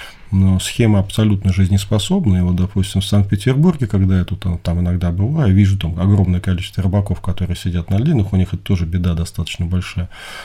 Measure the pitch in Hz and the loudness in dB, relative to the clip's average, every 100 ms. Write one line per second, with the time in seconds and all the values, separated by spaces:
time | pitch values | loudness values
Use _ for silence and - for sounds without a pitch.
0 | - - - 95 95 92 - - 113 101 | -18 -20 -2 2 4 2 0 0 2 2
1 | 98 - 107 98 95 90 92 98 - 110 | 2 0 2 2 2 2 2 2 0 -2
2 | - 196 131 92 90 90 90 98 92 98 | 0 0 2 2 2 0 0 -2 -2 -2
3 | - 101 101 101 131 135 180 156 110 98 | 0 0 2 0 0 2 2 2 -2 0
4 | 95 95 90 90 90 85 - 87 87 90 | 2 2 0 -4 -4 -4 -2 -2 0 0
5 | 87 85 107 160 117 95 101 98 82 85 | -2 0 -2 2 4 4 4 2 -2 0
6 | 95 101 92 87 95 87 - - 90 101 | 2 4 2 0 0 -2 -4 -4 0 0
7 | 98 85 - - 90 90 92 85 80 95 | 0 -4 -4 -4 -4 -4 -4 -4 -2 0
8 | 143 139 95 98 92 95 - 92 82 87 | 2 2 2 0 0 -4 -2 -2 0 -2
9 | 87 82 82 - 80 - 85 90 - - | -2 -2 -4 -6 -8 -6 -2 -2 -4 -6
10 | 87 - - - | -8 -10 -16 -18